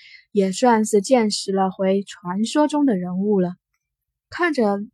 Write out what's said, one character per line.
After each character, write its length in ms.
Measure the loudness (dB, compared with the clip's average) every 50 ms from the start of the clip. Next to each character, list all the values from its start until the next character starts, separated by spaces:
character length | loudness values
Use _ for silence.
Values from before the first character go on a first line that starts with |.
| -20 -20 -20 -20 _ _
也 200 | 0 0 0 0
算 340 | 0 2 4 4 4 4 2
是 160 | 2 2 0
见 300 | 2 2 2 2 2 0
识 200 | -2 -6 -6 -4
了 200 | -2 0 0 -2
回 320 | -2 -2 -2 0 0 -2 -2
传 420 | -8 -18 -14 -10 -8 -4 -4 -4
说 220 | -2 0 0 0
中 180 | 0 0 0 0
的 100 | 0 0
人 240 | -2 -4 -6 -6 -4
物 200 | -2 0 0 0
了。” 160 | 0 -2 -4 -10 _ _ _ _ _ _ _ _ _ _ _ _ _ _
看 220 | -4 -2 -2 0
着 280 | 2 2 0 0 0 -2 -6 -10